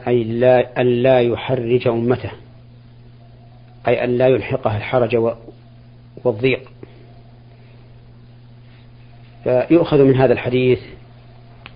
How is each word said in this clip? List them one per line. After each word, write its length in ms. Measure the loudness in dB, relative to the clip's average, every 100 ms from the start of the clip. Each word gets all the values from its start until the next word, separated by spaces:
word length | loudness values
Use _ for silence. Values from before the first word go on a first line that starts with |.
| -2
أي 160 | -2
لا، 580 | -2 0 2 2 0 -2
أن 60 | 0
لا 320 | 2 2 2
يحرج 680 | 2 -2 -4 -4 -2 0 0
أمته"، 440 | -2 -2 -4 -6 -16 -20 -20 -20 -20 -20 -20 -20 -20 -20 -20 -20 -20 -20 -8 -4
أي 160 | -2
أن 140 | -2 0
لا 100 | 2
يلحقها 500 | 0 -2 -6 -4 -6
الحرج 380 | -4 -2 0 0
و-، 180 | -2 -6 -14 -20 -20 -20 -20 -20 -20 -6
والضيق. 460 | -6 -2 -2 -4 -8 -20 -20 -20 -20 -20 -20 -20 -20 -20 -20 -20 -20 -20 -20 -20 -20 -20 -20 -20 -20 -20 -20 -20 -20 -20 -20 -8
فيؤخذ 600 | -2 0 2 2 4 4
من 120 | 4 4
هذا 180 | 2
الحديث 460 | 2 0 0 2 0 -4 -20 -20 -20 -20 -20 -20 -20 -20